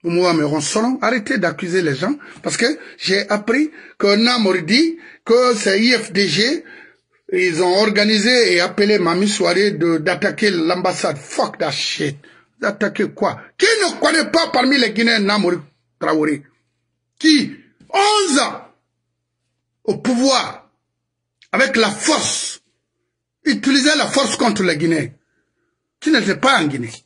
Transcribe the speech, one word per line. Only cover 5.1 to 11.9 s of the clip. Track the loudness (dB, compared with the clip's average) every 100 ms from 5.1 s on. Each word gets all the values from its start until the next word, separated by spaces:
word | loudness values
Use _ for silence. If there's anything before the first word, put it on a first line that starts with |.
| -16
que | 2 4 4
c'est | 2 0 2
I | 2
F | 2 -2
D | -2 0
G, | 0 0 -2 -8 -20 -20 _ _ _ -6
ils | -2 0 0
ont | 2 2
organisé | 2 2 2 2 4 4 4 2
et |
appelé | 0 0 2 2
Mami | 2 0 0
Soare | 0 0
de, | 2 0 0 0 0
d'attaquer | -2 -2 -4 0 -2
l'ambassade. | 0 -2 0 -2 -2 -4 -6
Fuck | -8 -6 -6 -4
that | -6
shit. | -4 -6